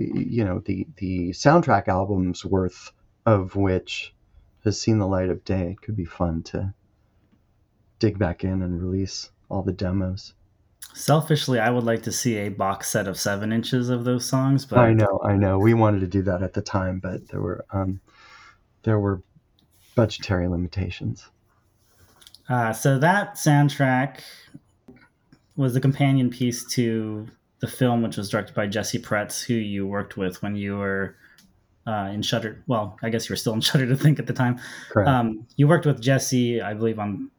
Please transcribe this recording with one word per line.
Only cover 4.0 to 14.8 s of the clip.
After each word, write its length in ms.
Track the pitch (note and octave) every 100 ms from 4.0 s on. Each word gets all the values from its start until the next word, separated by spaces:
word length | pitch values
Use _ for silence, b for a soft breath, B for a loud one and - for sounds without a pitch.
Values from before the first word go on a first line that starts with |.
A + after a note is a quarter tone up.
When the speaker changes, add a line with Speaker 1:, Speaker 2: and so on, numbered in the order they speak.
| - _ _ _ _ _
Speaker 1:
has 160 | G#2+ G2
seen 180 | - A2
the 80 | F#2+
light 220 | F#2+ F#2
of 140 | F2
day. 260 | - F#2+ F2
It 100 | E2+
could 140 | - G#2+
be 80 |
fun 380 | E2+ - F2 E2
to 280 | - G2 G2 - _ _ _ _ _ _ _ _ _ _ _ -
dig 200 | A2 G2
back 260 | F2+ E2+
in 180 | F#2+ F#2+
and 180 | F2+ E2+
release 500 | F#2 F#2+ F#2+ - - _ -
all 140 | G2
the 100 | G2
demos. 640 | F2 F#2 F#2+ F#2 F#2+ - _ _ _ _ - -
Speaker 2:
Selfishly, 640 | - - D#3 D3+ D3 - B2
I 120 | A2+
would 140 | B2
like 180 | A#2 A2+
to 80 | A2+
see 240 | - B2+ G#2+
a 120 | G#2
box 380 | G2 F#2+ G2 -
set 200 | A2 G2
of 100 | F2+
seven 340 | G#2 G2+ G#2+
inches 360 | A2+ - B2+ B2
of 160 | B2
those 200 | A#2+ B2 -
songs. 360 | C3 C3+ C#3
But 140 | -
Speaker 1:
I 140 | A#2+